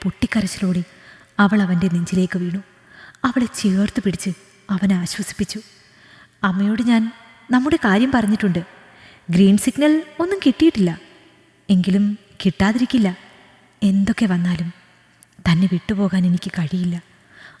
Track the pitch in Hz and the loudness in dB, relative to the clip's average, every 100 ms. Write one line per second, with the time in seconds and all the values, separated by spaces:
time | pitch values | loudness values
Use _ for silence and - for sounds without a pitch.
0 | 196 - 240 226 196 - 185 175 175 - | -6 -4 -4 -2 -4 -4 -4 -2 -6 -12
1 | - - _ - 202 214 185 175 185 175 | -20 -20 _ 0 2 2 0 0 0 -2
2 | 175 185 185 180 175 185 - _ _ - | -2 -2 -2 -4 -6 -6 -10 _ _ -20
3 | - - 254 254 233 - 208 190 208 - | -20 -8 -4 -2 -4 -2 0 0 0 -2
4 | 202 170 190 170 - _ - 196 196 185 | -4 -4 -6 -10 -14 _ -6 -2 0 0
5 | 175 - 202 - 196 214 - _ _ _ | -2 -6 -8 -6 -8 -8 -16 _ _ _
6 | - - - _ 196 185 202 226 240 233 | -20 -20 -20 _ -4 -2 0 0 2 2
7 | 226 - - - - 254 269 330 220 196 | 0 -6 -20 -20 -2 0 2 0 2 2
8 | 262 262 208 214 208 170 170 - - - | 2 2 0 0 0 -2 -4 -14 -20 -20
9 | - - - 170 196 202 - 262 294 311 | -20 -16 -2 4 6 4 2 0 2 2
10 | 320 - 349 392 294 - 320 233 175 165 | -2 -6 -4 0 0 2 2 4 0 -2
11 | - - _ _ _ _ - 190 180 196 | -10 -20 _ _ _ _ 0 2 2 2
12 | 202 208 _ - 190 - 196 226 247 254 | 0 -2 _ -6 -4 0 0 0 0 0
13 | 190 180 - - - _ _ _ 202 196 | 0 -2 -12 -20 -20 _ _ _ 0 2
14 | 196 233 214 175 175 165 170 - _ _ | 0 0 0 0 0 -2 -6 -10 _ _
15 | _ _ - - - 165 185 175 - 202 | _ _ -20 -6 0 2 2 0 -2 -2
16 | 196 185 180 175 - - 156 185 175 175 | 0 0 0 0 -4 -6 -4 -4 -4 -6
17 | - _ _ - - - | -10 _ _ -20 -20 -8